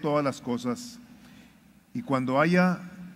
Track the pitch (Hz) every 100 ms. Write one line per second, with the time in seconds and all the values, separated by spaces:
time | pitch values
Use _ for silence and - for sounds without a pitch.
0 | 160 147 139 123 123 120 123 117 - -
1 | - - - - - - - - _ 123
2 | - 135 127 135 165 180 180 170 - -
3 | -